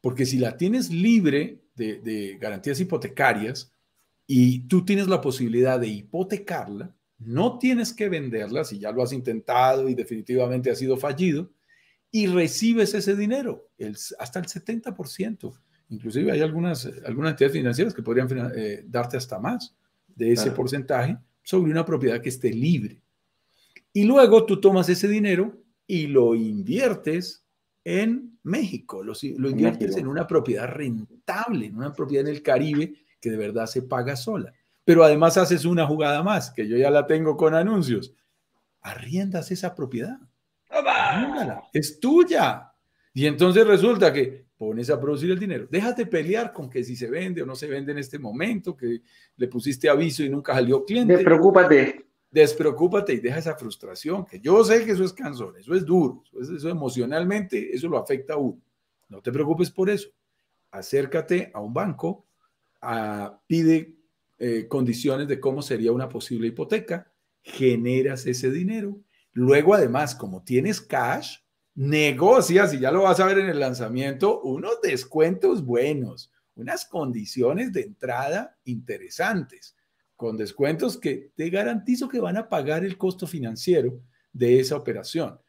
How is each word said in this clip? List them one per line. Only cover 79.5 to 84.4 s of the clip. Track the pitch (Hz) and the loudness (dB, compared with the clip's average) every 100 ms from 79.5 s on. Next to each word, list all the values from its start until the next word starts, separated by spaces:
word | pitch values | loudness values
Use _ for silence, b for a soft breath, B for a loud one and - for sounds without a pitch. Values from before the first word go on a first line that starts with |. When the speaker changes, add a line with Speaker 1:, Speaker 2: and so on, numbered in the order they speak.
| - - _ _ _ _ _ | -16 -20 _ _ _ _ _
Speaker 1:
con | 117 110 | -8 -6
descuentos | 104 - 143 160 240 - | -8 -2 -2 0 -4 -4
que | 160 131 - - | -6 -6 -10 -10
te | 160 | -4
garantizo | 190 226 226 - 247 269 | -2 -2 -4 -4 -4 -2
que | 247 | -4
van | 180 190 | -4 -4
a | 220 | -4
pagar | 170 139 156 190 | -4 -2 -4 -4
el | 185 | -4
costo | 190 180 180 | -6 -6 -10
financiero | 170 117 113 - 165 127 123 - _ _ | -8 -8 -6 2 2 2 -4 -20 _ _
de | - | -2